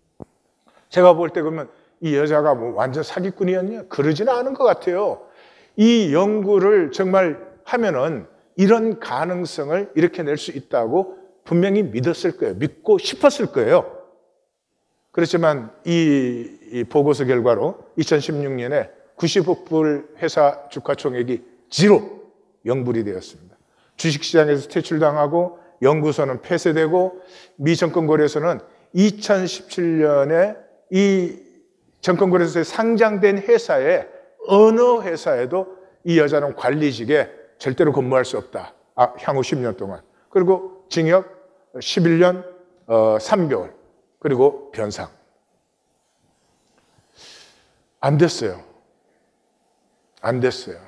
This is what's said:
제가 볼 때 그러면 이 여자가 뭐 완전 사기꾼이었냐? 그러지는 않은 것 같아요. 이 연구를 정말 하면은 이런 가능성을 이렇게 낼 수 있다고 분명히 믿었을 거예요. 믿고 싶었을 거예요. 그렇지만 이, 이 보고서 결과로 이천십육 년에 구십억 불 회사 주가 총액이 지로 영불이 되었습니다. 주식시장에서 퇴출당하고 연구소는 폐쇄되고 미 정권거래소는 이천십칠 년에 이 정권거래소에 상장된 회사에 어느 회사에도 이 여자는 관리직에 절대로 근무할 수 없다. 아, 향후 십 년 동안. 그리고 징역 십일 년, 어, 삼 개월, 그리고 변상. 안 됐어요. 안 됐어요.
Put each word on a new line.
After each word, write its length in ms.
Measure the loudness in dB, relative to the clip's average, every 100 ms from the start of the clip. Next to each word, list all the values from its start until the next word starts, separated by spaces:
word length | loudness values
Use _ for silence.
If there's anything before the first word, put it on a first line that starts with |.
| _ _ -20 _ _ _ _ _ _
제가 240 | 6 6
볼 160 | 6 0
때 120 | -4
그러면 280 | -4 -6 -12 _ _ _
이 140 | -2 0
여자가 380 | 2 2 2
뭐 200 | 0 -2
완전 280 | -4 -4 -4
사기꾼이었냐? 800 | -6 -6 -8 -4 -2 -2 -4 -10
그러지는 500 | -10 -2 -2 0 0
않은 200 | 0 -2
것 100 | 0
같아요. 640 | 2 2 -2 -2 -4 -6 -14 _ -20 _ _ 2
이 380 | 4 4 2
연구를 800 | 2 2 0 0 2 4 2 0
정말 480 | -2 0 2 0 -2 -14 -20
하면은 640 | -6 -2 -2 -2 -4 -6 -12 _ _ 0
이런 440 | 2 4 0 -4
가능성을 960 | -8 -6 -4 -6 -8 -8 -4 -4 -4 0
이렇게 260 | 0 -2
낼 140 | -6 -6
수 140 | -8
있다고 640 | -12 -4 -2 0 0 -2 -10 -20 _
분명히 380 | -2 0 2 0
믿었을 540 | 0 -2 -2 -2 -4 -2
거예요. 160 | -6 -4
믿고 420 | -6 -4 0 0
싶었을 480 | 0 2 2 2 -4
거예요. 520 | 0 2 2 0 -16 -20 _ _ _ _ _ _ _ _ _ _
그렇지만 600 | -4 0 2 0 0 -8 -12 -2
이, 760 | 0 2 2 0 -6 -10 -18 -10
이 120 | -8
보고서 420 | -2 0 2 0 0
결과로 580 | 2 2 2 -2 -6 -10 -6
이천십육 540 | 0 0 0 -6 -6
년에 380 | -6 -4 -4 -4 -14 _ -6
구십억 500 | -2 0 0 -4 -2
불 480 | 0 0 -2 -8 -8
회사 500 | -4 2 2 0 -14
주가 260 | -10 -6 -4
총액이 480 | -4 -4 -4 -6 -8 _ _
지로 540 | 2 6 4 2 -18 -20 _ _ _ -6
영불이 380 | -4 -2 -4
되었습니다. 520 | -4 -8 -14 -20 -20 _ _ _ _ -6
주식시장에서 760 | -4 -4 2 2 4 0 -2
퇴출당하고 920 | -6 -4 0 0 0 0 0 -2 -8 -20 _
연구소는 600 | 2 2 0 -2 -4 -4
폐쇄되고 800 | -4 -2 0 0 0 0 0 -6 -20 -20 -20 -4
미 180 | -2 0
정권거래소는 840 | 0 0 0 2 2 0 -4 -4 -10 _ _
이천십칠 1040 | 2 2 0 -2 0 0 -8 -10 -4 0 2
년에 560 | 2 2 2 2 0 -2 -20 _ _
이 480 | 0 2 2 -2 -8 -20 _ _ _ _ _
정권거래소에 640 | -2 2 2 2 2 -2
상장된 760 | -4 -2 0 2 2 2 0 0
회사에 680 | 0 0 2 0 2 0 -2 -18 -20 _ 2
어느 540 | 6 6 6 2 2
회사에도 760 | -2 -6 -2 -2 -2 -4 -6 -14 -20 _
이 160 | 0 2
여자는 360 | 4 0 -2 -4
관리직에 760 | -4 0 -2 -2 0 0 0 -8 -20 _
절대로 360 | -8 0 2
근무할 320 | 2 0 0 0
수 120 | -6
없다. 360 | -8 -14 -14 _ _ -2
아, 180 | -2 0
향후 220 | -6 -4
십 180 | -4 -4
년 180 | -6 -8
동안. 240 | -12 -14 _ _ _
그리고 560 | 0 2 0 -2 -18 _
징역 360 | -2 2 2 0 -18 _ _ _ -14
십일 400 | -6 0 2 4
년, 240 | 4 2 -10 -20 _ _ 0
어, 300 | 2 4 0
삼 260 | 0 0 0
개월, 260 | -2 -6 -16 _ _ _ _
그리고 500 | -2 2 2 2 -14
변상. 360 | -8 -8 -8 -14 _ _ _ _ _ _ _ _ _ _ _ _ _ _ _ _ _ _ _ _ _ -20 -20 -20 _ _ _ _ _
안 160 | -2 2
됐어요. 440 | 2 0 -8 -8 -18 _ _ _ _ _ _ _ _ _ _ _ _ _ _ _
안 180 | -4 -2
됐어요. 360 | -2 -4 -14 -18